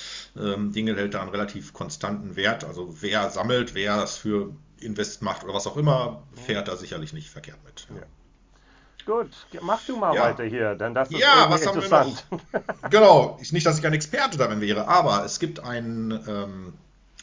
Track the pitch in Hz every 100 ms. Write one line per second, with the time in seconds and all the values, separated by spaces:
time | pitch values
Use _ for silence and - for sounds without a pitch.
0 | - - - - 104 101 104 107 110 101
1 | 101 101 95 101 101 101 - - 92 -
2 | 101 104 101 87 98 120 78 82 90 80
3 | 104 104 98 98 113 123 120 95 101 104
4 | 92 - 110 104 98 - - - 117 104
5 | 104 - 101 90 92 98 98 139 151 127
6 | 120 113 - - - 104 98 90 90 87
7 | 78 78 76 - 78 76 - - - 104
8 | 87 - _ _ _ _ _ _ _ -
9 | - 226 214 - - - 175 214 - 247
10 | 190 135 120 113 113 120 110 104 110 120
11 | 135 156 277 269 175 170 160 196 196 160
12 | 131 113 - 170 - - - - - 208
13 | 208 156 127 - 127 170 160 151 156 151
14 | - 277 269 165 117 107 104 104 - 180
15 | 135 101 101 - 160 - 123 120 117 113
16 | 113 110 110 104 98 95 92 - - _
17 | _ -